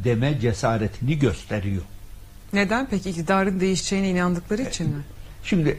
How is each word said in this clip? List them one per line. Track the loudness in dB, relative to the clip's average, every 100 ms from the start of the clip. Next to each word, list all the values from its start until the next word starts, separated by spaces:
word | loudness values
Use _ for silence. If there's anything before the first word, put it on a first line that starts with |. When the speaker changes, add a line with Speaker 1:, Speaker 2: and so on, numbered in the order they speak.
Speaker 1:
deme | 2 2 2 2
cesaretini | 2 2 2 2 0 0 0 2
gösteriyor. | 2 2 -4 -4 -2 -2 -4 -12 -16 -16 -18 -18 -2
Speaker 2:
Neden | 0 2 0 0
peki? | -2 -2
İktidarın | -2 2 4 4 2
değişeceğine | 2 0 0 0 2
inandıkları | 2 2 0 -2 -4
için | -4 -4 -2
mi? | -4 -8 -14 -16 -12
Speaker 1:
Şimdi | -2 2 2